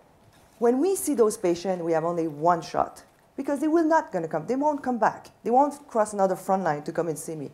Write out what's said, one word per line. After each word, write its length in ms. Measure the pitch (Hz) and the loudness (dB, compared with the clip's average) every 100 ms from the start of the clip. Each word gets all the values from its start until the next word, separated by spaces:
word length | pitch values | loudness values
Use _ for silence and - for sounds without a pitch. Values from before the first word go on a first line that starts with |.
| _ _ _ _ _ _ | _ _ _ _ _ _
when 200 | 233 254 | 2 2
we 160 | 349 381 | 2 0
see 180 | - 285 | -2 2
those 220 | 214 214 | 2 4
patients, 440 | 180 175 196 180 | 0 0 -2 -4
we 100 | 170 | 0
have 100 | 160 | 0
only 240 | 165 175 160 | 0 -2 -4
one 340 | 143 165 170 | 0 2 2
shot 420 | 156 143 - - - _ _ - | 0 -2 -2 -4 -20 _ _ -10
because 220 | 277 285 | -4 -2
they 80 | 311 | 2
will 160 | 330 311 | 2 4
not 260 | 320 311 | 2 2
gonna 160 | 185 165 | -6 -4
come. 180 | 160 160 | -4 -2
They 120 | 262 | 0
won't 260 | 294 285 | 0 0
come 140 | 262 240 | -4 0
back. 320 | 196 - - _ | 0 0 -14 _
They 80 | 202 | 0
won't 360 | 240 285 285 - | 2 2 0 -6
cross 260 | 233 214 | -2 -2
another 220 | 208 190 180 | 0 0 0
front 280 | - 190 | 0 0
line 200 | 180 147 | 0 -2
to 80 | 147 | -4
come 160 | 160 165 | -4 -4
and 100 | 151 | -4
see 180 | - 160 | -8 -10
me. 160 | 135 | -12